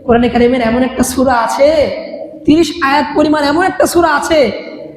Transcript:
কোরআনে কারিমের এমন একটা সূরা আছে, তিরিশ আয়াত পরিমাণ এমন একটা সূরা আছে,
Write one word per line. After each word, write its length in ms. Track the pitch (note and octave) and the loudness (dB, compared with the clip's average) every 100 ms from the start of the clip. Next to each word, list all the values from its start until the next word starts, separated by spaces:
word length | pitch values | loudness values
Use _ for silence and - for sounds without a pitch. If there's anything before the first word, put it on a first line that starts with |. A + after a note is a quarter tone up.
কোরআনে 260 | - A#3 A#3+ | 2 2 2
কারিমের 320 | A#3 A#3+ B3+ | 2 2 2
এমন 220 | A3+ A#3+ | 0 0
একটা 200 | B3+ - | -2 -2
সূরা 300 | B3 - C4 | -4 0 0
আছে, 540 | A#3+ A3+ C4 C#4+ D#4+ A#3+ - - - - - - | 2 0 2 2 4 0 -4 -10 -12 -14 -6 2
তিরিশ 280 | D4+ D#4 - | 2 2 -2
আয়াত 220 | C#4+ C#4+ C#4+ D4 | 0 0 0 0
পরিমাণ 280 | D#4 D4+ | 0 2
এমন 200 | C#4+ D4+ | 0 0
একটা 220 | F#4 F#4 D4+ | 0 0 0
সূরা 300 | E4+ E4+ C#4+ | 2 2 0
আছে, 360 | - D#4+ A#3 - - - - | 0 2 0 -2 -12 -16 -18